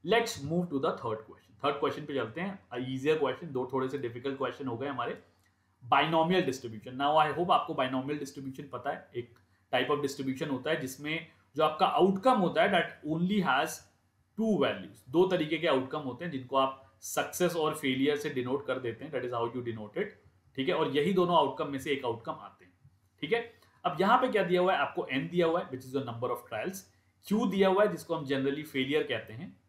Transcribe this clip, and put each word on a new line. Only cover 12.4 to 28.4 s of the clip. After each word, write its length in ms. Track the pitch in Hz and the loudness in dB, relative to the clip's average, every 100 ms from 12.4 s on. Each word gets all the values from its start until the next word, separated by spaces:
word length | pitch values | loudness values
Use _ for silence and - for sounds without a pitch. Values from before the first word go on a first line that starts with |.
| 175 147 | 4 4
है 80 | 185 | 4
that 400 | 185 165 - 151 | 4 2 -6 -4
only 280 | 165 180 208 | 0 2 2
has 320 | 160 131 165 - - _ _ _ _ - | 4 2 0 -4 -16 _ _ _ _ -4
two 120 | 226 185 | 0 2
values। 380 | 127 101 90 - - | 2 0 -8 -18 -2
दो 140 | 151 185 | 4 4
तरीके 320 | 180 156 156 | 4 0 0
के 80 | 165 | 2
आउटकम 340 | 131 127 151 | 2 0 -6
होते 240 | 139 117 | -6 -8
हैं 60 | 175 | -8
जिनको 240 | 139 123 135 | -8 0 2
आप 260 | 135 - - _ | 2 0 -16 _
success 540 | - - 135 - 175 170 | -6 -4 -4 0 0 2
और 180 | 151 | 0
failure 420 | - 139 127 139 147 | 0 0 2 2 2
से 140 | 151 | -2
denote 360 | 131 123 139 - | -4 -2 -2 -2
कर 120 | 131 | -4
देते 260 | 123 113 | -4 -8
हैं, 80 | 135 | -6
that 120 | 131 | -6
is 100 | 123 | -4
how 100 | 120 117 | -2 -2
you 140 | 123 117 | -4 -6
denote 320 | 107 107 165 | -8 -8 -6
it। 140 | 202 - - _ _ - | -6 -8 -20 _ _ -4
ठीक 100 | 135 | -2
है, 60 | |
और 220 | 156 147 135 | 0 0 2
यही 160 | 151 | 2
दोनों 240 | 185 175 170 | 2 4 4
outcome 340 | 143 - 147 | 4 0 -6
में 80 | 139 | -6
से 120 | 160 | -4
एक 120 | 135 | -2
outcome 280 | 123 113 - | -2 -6 -8
आते 300 | - 101 - | -12 -12 -20
हैं, 80 | 90 _ - _ _ _ | -20 _ -20 _ _ _
ठीक 100 | - | -2
है। 80 | 226 233 - _ _ | -2 -2 -16 _ _
अब 120 | 175 160 | -4 2
यहाँ 180 | 190 247 | 4 4
पे 100 | 262 | 4
क्या 140 | 208 | 2
दिया 180 | 175 180 | 2 4
हुआ 120 | 180 | 4
है, 60 | 175 | 2
आपको 280 | 139 - - | 0 -2 -2
एन 200 | 131 165 | -2 -2
दिया 180 | 175 165 | 2 2
हुआ 140 | 170 | 2
है, 100 | - | -2
which 140 | 123 | -10
is 80 | 127 | -6
the 120 | 131 | -4
number 260 | 123 113 123 | -4 -4 -4
of 100 | 120 - | -4 -6
trials, 340 | 110 135 196 - _ _ _ - | -6 -6 -8 -16 _ _ _ -2
Q 200 | 208 240 | 0 2
दिया 220 | 190 190 | 4 4
हुआ 160 | 185 | 6
है, 60 | 208 | 4
जिसको 240 | 170 - | 2 -4
हम 120 | 165 135 | -6 -2
generally 380 | 139 | 0